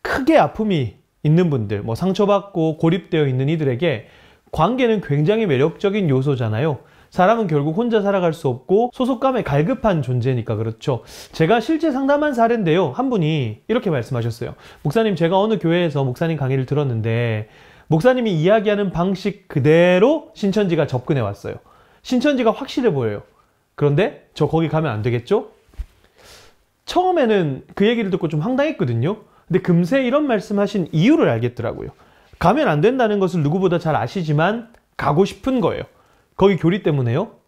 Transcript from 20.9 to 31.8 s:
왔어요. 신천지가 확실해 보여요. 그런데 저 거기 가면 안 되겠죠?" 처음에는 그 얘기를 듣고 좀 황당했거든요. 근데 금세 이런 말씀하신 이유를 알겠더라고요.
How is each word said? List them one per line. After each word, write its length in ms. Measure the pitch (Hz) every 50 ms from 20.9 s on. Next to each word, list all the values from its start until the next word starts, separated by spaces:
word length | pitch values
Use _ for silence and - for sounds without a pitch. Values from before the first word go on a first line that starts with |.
| - 123 - - 160 135
왔어요. 340 | 113 98 101 - - 107 104 - _ _ _ _ _ _ _ _
신천지가 480 | _ - 254 247 240 294 285 254 254 220
확실해 420 | 202 - 269 - - - 247 226
보여요. 300 | 156 139 120 110 104 101 - _ _ _ _ _ _ _ _ _ _
그런데 500 | - 147 143 143 147 196 277 - - _ _ _
저 140 | - 151 143
거기 200 | 156 160 165 151
가면 220 | 143 160 160 147
안 120 | 113 107
되겠죠?" 480 | 104 123 117 120 - - 196 226 - - _ _ _ _ _ - - _ _ _ _ _ _ _ - - - - - - _ _ _ _ _ _ _
처음에는 800 | - - 330 370 370 370 330 269 220 214 196 175 147 135 - - _ -
그 100 | - 196
얘기를 240 | 214 240 233 226 190
듣고 160 | 185 185 - 160
좀 120 | 160 151
황당했거든요. 760 | 151 226 262 262 285 320 311 320 190 123 120 117 120 160 214 - - _ _ _ _
근데 140 | _ 165 185
금세 420 | 180 - 175 165 180 170 262 277
이런 240 | 262 240 247 294 302
말씀하신 640 | 277 233 208 - - 208 202 202 196 202 208 170 -
이유를 380 | - 156 165 240 311 330 254 170
알겠더라고요. 640 | 120 113 117 120 - - 110 110 - -